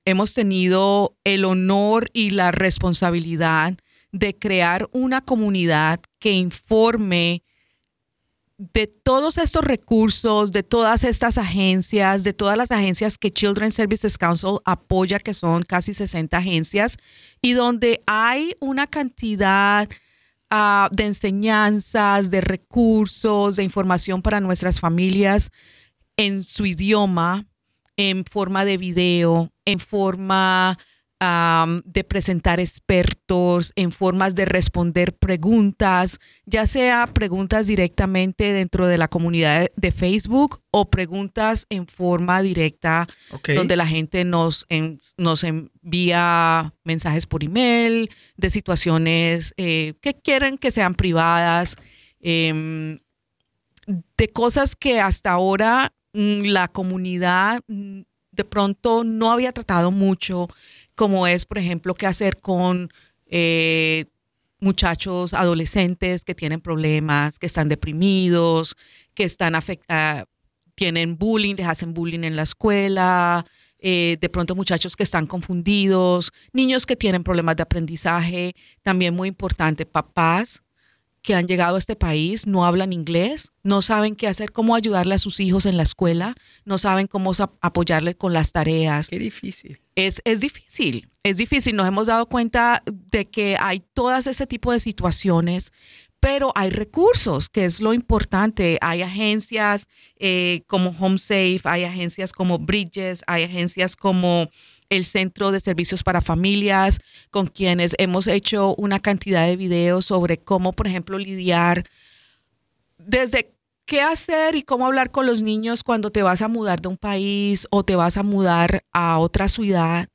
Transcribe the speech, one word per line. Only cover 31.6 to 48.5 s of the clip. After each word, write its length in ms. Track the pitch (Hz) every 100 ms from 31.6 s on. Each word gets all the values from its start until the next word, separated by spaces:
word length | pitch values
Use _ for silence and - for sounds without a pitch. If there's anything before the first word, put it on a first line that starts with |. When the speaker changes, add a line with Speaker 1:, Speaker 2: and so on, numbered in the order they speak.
| 165 170
Speaker 1:
de 200 | 175 180
presentar 560 | - 202 185 175 180 175
expertos, 1120 | 175 - _ 185 175 - _ 180 180 175 170
en 160 | - 180
formas 460 | 170 185 185 190 180
de 80 |
responder 680 | 190 185 175 - 170 170 175
preguntas, 1080 | - 190 180 170 226 202 190 202 180 180 - _ _ -
ya 180 | 220
sea 440 | 214 277 247 240 240
preguntas 540 | - 214 185 190 214 208
directamente 840 | 208 180 - 196 190 185 185 208
dentro 340 | 202 185 190 180
de 120 | 175
la 100 | 160
comunidad 580 | 175 170 170 156 151 175
de 160 | - 185
Facebook 720 | - 180 208 202 247 285 - _
o 180 | 208 196
preguntas 800 | - 180 185 196 - 214 220 -
en 180 | 202 175
forma 520 | - 180 175 180 180
directa, 680 | 190 170 160 160 170 160 170 - _
Speaker 2:
Ok. 160 | - -
Speaker 1:
donde 260 | 151 180
la 140 | 175 165
gente 360 | 160 156 185
nos 400 | 180 170 165 156 -
en-, 320 | 165 160 147 - -
nos 260 | 170 156
envía 1300 | 170 160 151 _ 175 175 175 175 175 170 165 165 156 -
mensajes 420 | - 165 170 156 -
por 160 | 165
email 640 | 147 196 254 233 233 226 220 - _ -
de 120 |
situaciones, 1080 | 185